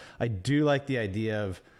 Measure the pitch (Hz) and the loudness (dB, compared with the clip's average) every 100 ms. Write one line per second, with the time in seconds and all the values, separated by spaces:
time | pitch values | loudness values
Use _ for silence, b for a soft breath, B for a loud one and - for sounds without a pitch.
0 | B B 123 101 107 143 151 139 139 131 | B B -4 -2 0 4 4 2 0 -2
1 | 104 98 110 107 104 92 B B | -2 -2 -2 -2 -2 -6 B B